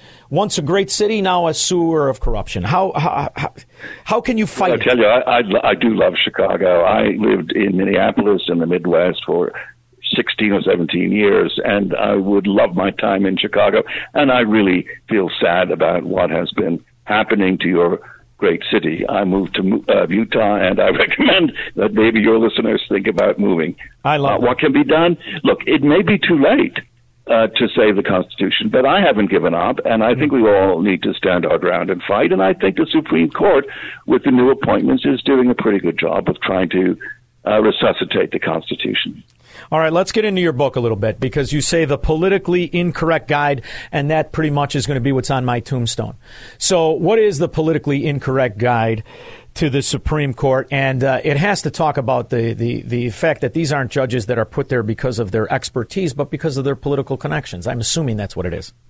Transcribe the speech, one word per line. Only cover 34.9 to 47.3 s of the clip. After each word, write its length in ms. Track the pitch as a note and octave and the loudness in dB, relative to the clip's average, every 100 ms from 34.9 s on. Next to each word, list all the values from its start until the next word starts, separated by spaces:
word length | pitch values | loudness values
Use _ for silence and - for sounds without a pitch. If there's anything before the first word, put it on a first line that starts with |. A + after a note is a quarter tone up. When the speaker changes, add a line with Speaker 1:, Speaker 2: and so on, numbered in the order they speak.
| C3 | 0
Speaker 2:
is 160 | C#3 C3 | 0 -2
doing 280 | - C3+ B2 | 2 4 4
a 40 | |
pretty 240 | A#2+ A2+ G2+ | 2 0 0
good 200 | F2 D#2+ | 0 -2
job 280 | E2+ F2+ F2 | -2 -2 -2
of 100 | - | -4
trying 300 | - F#2+ F2 | -2 -2 0
to, 260 | - F2+ E2+ - - _ _ - | 0 0 -2 -8 -18 _ _ 0
uh, 140 | G#2+ | 2
resuscitate 680 | G#2+ - A2+ - - G2 - | 2 2 0 0 -2 -2 -2
the 60 | - | -4
Constitution. 840 | - D#2+ - - - G#2 - - - _ _ - - | -4 -4 -6 -6 -4 -4 -6 -10 -18 _ _ -20 -4
Speaker 1:
All 60 | D#3 | 0
right, 140 | D#3+ | 2
let's 200 | E3+ F#3 | 0 0
get 120 | A3+ | 0
into 160 | G#3+ F#3+ | 0 0
your 120 | F3 | 0
book 240 | C3 C#3 C3+ | 0 0 0
a 40 | |
little 160 | A#2+ G#2+ | -2 0
bit, 220 | A2 - | -2 -2
because 320 | C3 D3+ C3+ | -4 -2 -2
you 80 | D3 | -2
say 240 | - E3+ | 0 0
the 140 | D#3 C#3 | 0 0
politically 640 | - D#3+ F#3 G3 F#3+ F3+ E3+ | 0 0 0 0 0 -2 0
incorrect 540 | F3 F3 - E3 D#3+ - | -2 -2 -2 0 -2 0
guide, 340 | D3 D3 C#3 - - - | -2 0 -2 -6 -14 -8
and 180 | D3+ C#3+ | -4 0
that 220 | D#3+ D#3 | 0 -2
pretty 180 | - D#3 | -2 -2
much 240 | C#3+ C#3+ | 0 -2
is 120 | D3 B2+ | -2 -2
gonna 140 | C3+ | -2
be 120 | C3 | 0
what's 180 | C3 A#2+ | -2 -2
on 140 | C3+ | -2
my 160 | B2 A#2+ | -2 -4
tombstone. 540 | - C3+ A#2 - G#2+ - - - - - | -4 -4 -4 -4 -8 -10 -20 -20 -20 -6
So 320 | - F#3 D#3+ | 0 2 2
what 280 | D#3+ E3+ A3+ | 2 2 4
is 200 | G#3+ | 2